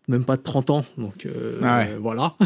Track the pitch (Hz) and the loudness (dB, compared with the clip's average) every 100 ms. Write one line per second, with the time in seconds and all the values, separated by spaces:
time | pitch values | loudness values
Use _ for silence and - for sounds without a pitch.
0 | - 123 127 131 - 135 127 147 135 - | 0 0 2 0 0 -2 2 0 0 -8
1 | 107 - - 120 113 117 123 120 101 104 | -10 -8 -10 -8 -6 -2 2 4 2 -2
2 | 113 113 160 - | -4 -2 -2 2